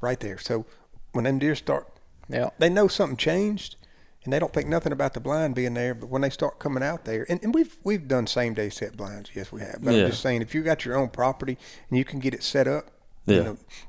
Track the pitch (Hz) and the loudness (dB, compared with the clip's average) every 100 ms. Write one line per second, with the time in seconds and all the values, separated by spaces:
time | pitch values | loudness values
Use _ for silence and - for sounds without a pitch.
0 | 120 123 104 95 - 117 110 - - - | -2 -2 -4 -6 -4 -4 -4 -14 -20 -18
1 | - 123 120 135 147 143 - 143 - - | -6 0 0 2 2 0 -2 -2 -4 -18
2 | - - - 123 123 - 170 190 202 - | -20 -20 -6 -2 -2 2 4 6 6 4
3 | 170 127 156 175 208 208 - - - - | 0 0 0 2 2 -2 -6 -16 -20 -20
4 | - - - 139 160 156 143 165 160 139 | -20 -12 -2 0 0 0 0 0 0 0
5 | 139 120 123 151 156 123 123 120 123 117 | -2 -2 -2 0 0 0 0 0 -2 -4
6 | 123 131 139 - 147 - 147 131 139 165 | -4 0 0 0 -4 -2 -4 -2 -2 -4
7 | - 110 - 175 214 311 330 - 196 208 | -4 -4 -2 -2 2 2 2 -2 -2 -2
8 | 135 127 110 - 120 107 104 - 101 95 | 2 0 2 0 0 0 -4 -4 -8 -8
9 | 101 104 101 98 95 107 101 - - 120 | -12 -12 -12 -10 -10 -10 -10 -4 4 6
10 | 180 113 131 120 110 151 160 151 123 131 | 4 2 0 0 -2 -2 0 0 0 -2
11 | 131 - 127 131 135 123 - - - 127 | -2 0 0 0 -4 -6 -10 -20 -2 0
12 | 131 139 131 120 - 139 131 151 - - | 0 -2 -4 -2 0 2 2 0 -6 -18
13 | - - - 98 90 104 - - | -20 -4 4 4 4 -4 -14 -18